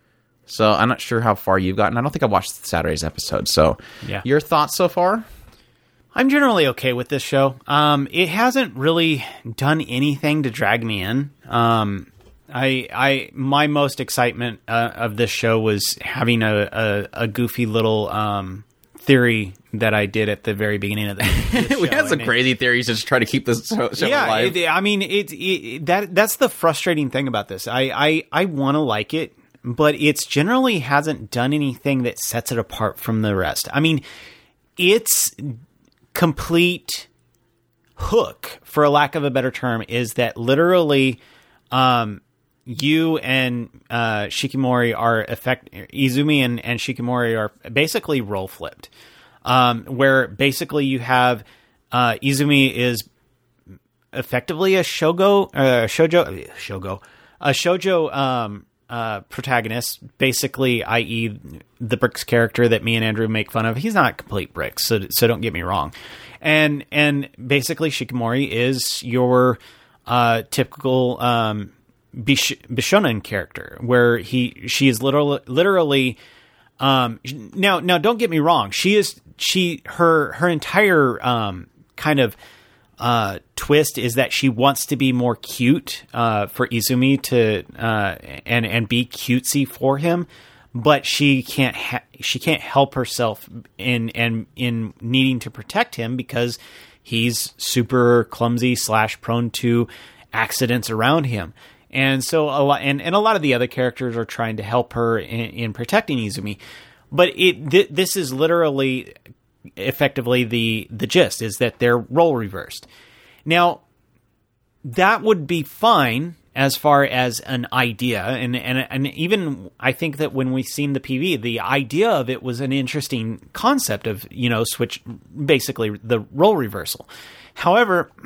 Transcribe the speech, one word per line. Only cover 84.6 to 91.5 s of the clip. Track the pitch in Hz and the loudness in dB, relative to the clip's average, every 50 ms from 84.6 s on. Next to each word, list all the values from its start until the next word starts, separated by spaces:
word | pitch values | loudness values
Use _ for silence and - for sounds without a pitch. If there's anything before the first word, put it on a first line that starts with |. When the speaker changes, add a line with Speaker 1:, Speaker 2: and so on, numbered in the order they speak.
| 127 139 139 - - | 2 2 2 0 -2
Speaker 2:
to | - 147 | -4 -2
be | 123 135 131 | 0 0 0
more | 127 123 123 123 113 | 0 0 0 0 -2
cute, | - - - - - 123 120 147 208 - - - - - _ - | -4 -6 -10 -6 0 2 2 2 2 0 -6 -12 -14 -14 _ -4
uh, | 120 117 117 110 104 101 | -2 0 0 0 0 -2
for | 98 - - 123 - | -4 -4 -4 -4 -2
Izumi | 120 117 104 - 131 123 127 135 139 135 - | -2 -2 -2 0 0 2 2 2 2 0 0
to, | - 131 123 113 110 107 92 - - - - | 0 2 2 2 2 2 -2 -4 -8 -10 -6
uh, | - 113 110 107 101 98 82 - - - 67 69 - | -4 -2 -2 0 -2 -2 -4 -6 -12 -16 -16 -12 -6
and, | - 117 120 113 | -2 -2 0 0
and | 104 95 117 113 101 | 0 -2 -2 -2 0
be | 120 120 123 | 0 0 -2
cutesy | 120 - - - - 123 127 123 - - 143 139 - | -2 -6 -8 -4 -2 -2 0 0 0 -2 -2 -2 -2
for | - - - 131 135 139 | -4 -2 0 0 0 0
him, | 151 170 170 175 175 - - - - - - - _ _ - | 0 0 0 -2 -4 -6 -12 -20 -20 -20 -20 -20 _ _ -8
but | 120 113 147 151 135 - | -2 2 2 2 2 0
she | - - - 147 143 139 131 | -2 -2 2 4 4 4 4
can't | 123 - | 0 -2